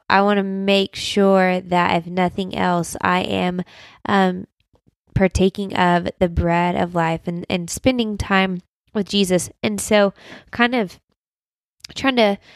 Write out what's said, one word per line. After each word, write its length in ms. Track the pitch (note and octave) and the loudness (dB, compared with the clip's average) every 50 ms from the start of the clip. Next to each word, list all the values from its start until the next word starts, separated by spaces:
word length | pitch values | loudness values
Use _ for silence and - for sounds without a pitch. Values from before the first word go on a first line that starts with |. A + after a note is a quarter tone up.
| _ - | _ 0
I 140 | - G3 G3 | 2 2 4
wanna 220 | G3+ G#3 G3+ G3 | 4 2 2 0
make 500 | G3 F#3+ F#3+ G3 G3 G3 G3 G3 - - | -2 -4 -2 0 2 2 2 2 0 -4
sure 680 | - - - - G3+ G3 G3 G3 F#3+ F#3 F#3 F3+ F#3 F#3 | -10 -8 -4 0 2 4 4 6 4 4 2 0 -2 -2
that 340 | F3+ F3 F3 F3 F#3 F3+ | -2 0 0 2 2 0
if 100 | F3 E3+ | 0 -2
nothing 480 | E3+ F3 F#3 F#3 F3 - - F#3+ F#3 - | -4 -2 -2 -2 -2 -2 -4 -8 -6 -4
else, 420 | - F#3 F#3 F3 F3 E3 - - - | -2 -2 0 0 0 -2 -4 -6 -4
I 220 | - F#3 F3+ F3+ - | -2 0 0 0 -2
am, 400 | - G3 F#3+ F3+ F3+ F3+ F3+ F3+ _ - - - - - _ - | -2 -2 -2 -2 -2 -4 -6 -8 _ -12 -20 -20 -20 -20 _ -4
um, 400 | - G#3 G3 F#3+ F#3 F3+ F3+ G3+ - _ _ _ _ _ _ _ _ _ _ _ _ - | 0 2 2 2 2 0 -4 -8 -14 _ _ _ _ _ _ _ _ _ _ _ _ 0
partaking 600 | - F#3+ F#3 - - F#3 F#3+ - - G3+ F#3+ - | 2 2 2 2 2 2 2 0 -2 -8 -6 -2
of 320 | - F3+ F3+ F3 F3 F3 - - - | 0 2 2 2 2 0 -2 -4 -2
the 100 | F#3 F3 | -2 -2
bread 460 | E3+ E3+ F3 E3+ E3+ F3 F3 F3 F3 | 0 0 0 0 0 0 0 0 0
of 220 | - F3+ F3 F3 | -2 -2 -2 -2
life 240 | E3+ E3 D#3+ E3 E3 - | -2 -2 -2 -2 -4 -6
and, 200 | - F3 E3+ F3+ - | -8 -8 -8 -6 -4
and 220 | - F3+ E3+ E3 | -4 -4 -4 -6
spending 480 | - - - C4 C4 B3 A3+ G#3+ G#3 G3 | -8 -2 0 0 0 0 -2 -2 -4 -6
time 420 | - - G3+ F#3+ F#3+ F#3+ F#3 F3+ - _ _ _ _ _ - | -4 0 0 0 0 0 -2 -6 -10 _ _ _ _ _ -6
with 160 | A3 G3 - | -6 -4 -2
Jesus. 400 | - G3+ G3 F3+ F#3 F3 - - - _ - | 0 0 2 2 2 0 -2 -4 -12 _ -6
And 180 | A3 G#3 G3+ | -4 -4 -4
so 320 | - - G#3+ G#3 G3+ G3 - _ - - - - - - | -2 0 2 2 2 2 0 _ -18 -20 -20 -20 -20 -10
kind 240 | - - A#3+ A#3+ B3 | -2 0 0 0 0
of 240 | B3+ G#3 F3 - - _ _ _ _ _ _ _ _ _ _ _ _ _ _ _ _ - - - | -2 -2 -4 -6 -16 _ _ _ _ _ _ _ _ _ _ _ _ _ _ _ _ -20 -16 -10
trying 220 | - - C4+ C4 | -4 -2 0 2
to 200 | A#3+ A3 G3+ G3+ G3+ _ - - | 4 4 2 2 -2 _ -18 -20